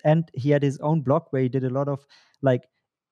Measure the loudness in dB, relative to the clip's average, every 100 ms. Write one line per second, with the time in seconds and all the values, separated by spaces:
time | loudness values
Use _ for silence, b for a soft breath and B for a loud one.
0 | 2 2 0 -4 0 2 0 -2 -2 0
1 | 0 0 0 -2 -2 -2 -4 -4 -4 -6
2 | -10 b b b 0 0 -2 _ _ _
3 | _